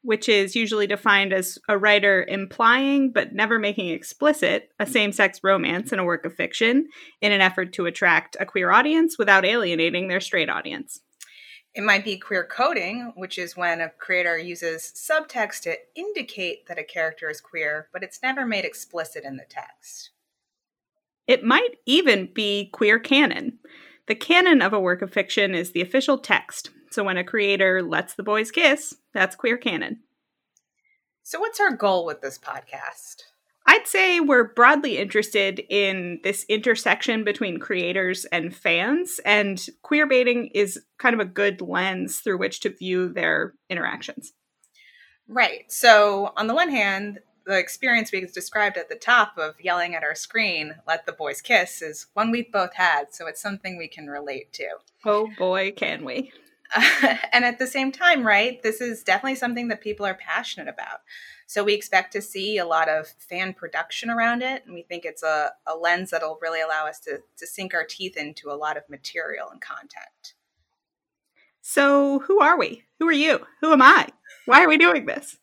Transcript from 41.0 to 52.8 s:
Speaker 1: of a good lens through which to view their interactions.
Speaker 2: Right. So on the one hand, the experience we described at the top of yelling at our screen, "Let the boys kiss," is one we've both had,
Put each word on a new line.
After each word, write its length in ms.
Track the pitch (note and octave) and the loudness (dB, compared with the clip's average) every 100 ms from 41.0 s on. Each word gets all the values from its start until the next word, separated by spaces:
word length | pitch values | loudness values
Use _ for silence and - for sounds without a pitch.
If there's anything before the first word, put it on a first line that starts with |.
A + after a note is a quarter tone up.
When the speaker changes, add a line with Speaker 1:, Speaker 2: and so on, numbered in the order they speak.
| B3 | 0
Speaker 1:
of 80 | A#3 | 0
a 40 | F#3+ | -2
good 360 | F3+ G3+ F#3 | 0 -2 -2
lens 580 | F3+ F3+ F#3 F#3 F#3+ - | -6 -2 -2 -4 -6 -6
through 200 | - F#3 | -4 -2
which 200 | F#3+ - | -4 -4
to 140 | A3 F#3+ | -8 -6
view 320 | F#3 F3+ F3+ | -4 -2 -2
their 460 | F3 E3 D#3 F3+ _ _ | -2 -2 0 -2 _ _
interactions. 640 | F3 F3 - - - - _ _ _ _ _ _ _ _ _ _ | -6 -6 -6 -12 -14 -18 _ _ _ _ _ _ _ _ _ _
Speaker 2:
Right. 420 | A3+ G#3+ - - | 0 0 -2 -12
So 600 | - A#3+ G#3+ G#3 G3 G3+ - | 2 8 8 6 2 -4 -4
on 120 | A3 | -2
the 80 | C4+ | 0
one 160 | F4 | 0
hand, 480 | C4 G3+ G3 G#3 G3+ _ _ - | 0 0 -2 -8 -12 _ _ -2
the 120 | F#3+ | -2
experience 540 | F3+ - C4 A#3 A3 | -2 -4 0 0 0
we 140 | F#3+ F3+ | -6 -8
described 500 | - - A3 G#3 G3 | -12 -8 -2 -2 -2
at 140 | E3 | -10
the 60 | D#3 | -8
top 420 | - A#3+ G#3 - | 2 2 2 -2
of 180 | D#3 D#3 | -8 -6
yelling 340 | F3+ F3 F3 E3 | -4 -2 -2 -4
at 80 | |
our 120 | D3+ D#3+ | -6 -8
screen, 600 | - A3+ G#3+ E3+ D3+ D#3 - | -6 -2 -2 -2 -6 -10 -6
"Let 200 | E3 - | -6 -6
the 80 | |
boys 260 | - D3 C#3+ | -8 -8 -8
kiss," 420 | - A3+ F3 - | 0 0 0 -6
is 260 | D#3+ D3+ - - | -12 -14 -10 -4
one 160 | A3+ | -2
we've 200 | A#3 A#3 | -2 -4
both 220 | G3+ F3+ | -4 -4
had, 400 | - | 0